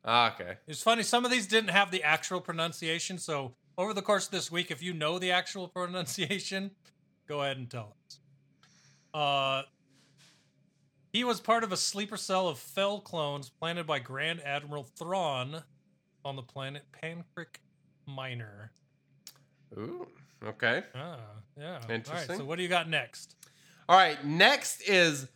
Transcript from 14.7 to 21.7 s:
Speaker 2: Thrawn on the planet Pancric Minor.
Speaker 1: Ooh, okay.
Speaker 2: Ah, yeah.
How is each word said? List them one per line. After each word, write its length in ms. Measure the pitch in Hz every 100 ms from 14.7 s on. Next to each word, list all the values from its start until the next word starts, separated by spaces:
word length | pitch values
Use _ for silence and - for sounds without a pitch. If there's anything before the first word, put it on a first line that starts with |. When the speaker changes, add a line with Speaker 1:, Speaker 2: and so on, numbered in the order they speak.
| 147
Speaker 2:
Thrawn 760 | 120 - 170 190 165 131 127 160 - _ _ _ _ _
on 120 | 143 135
the 60 |
planet 420 | 123 139 135 143 139 -
Pancric 560 | 160 170 170 - 165 - _ _ _ _ -
Minor. 680 | 135 131 120 110 101 113 _ _ _ _ _ - _ _ _ _ 107
Speaker 1:
Ooh, 300 | 117 349 - - - _
okay. 380 | 110 - 117 139 180
Speaker 2:
Ah, 220 | 127 165 143 110 107 - -
yeah. 80 | 151